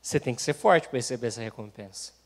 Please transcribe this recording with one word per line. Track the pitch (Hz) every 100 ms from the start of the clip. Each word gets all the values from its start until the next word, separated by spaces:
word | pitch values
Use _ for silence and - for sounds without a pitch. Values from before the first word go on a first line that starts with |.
Você | - 147
tem | -
que | 117
ser | -
forte | 143 214 175 -
pra | 131
receber | 113 127 120
essa | 110
recompensa. | 113 - 107 101 101 98 - _